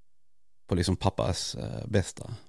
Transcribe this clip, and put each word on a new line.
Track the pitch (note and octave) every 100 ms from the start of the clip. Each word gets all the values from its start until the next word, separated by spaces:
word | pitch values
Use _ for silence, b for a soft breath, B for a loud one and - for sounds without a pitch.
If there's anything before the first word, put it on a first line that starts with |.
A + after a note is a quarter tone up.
| - - - - - - -
på | F2+
liksom | F2+ F#2
pappas, | G2 - - F2+ - -
eh, | G#1+ - -
bästa. | A2 - - - A2+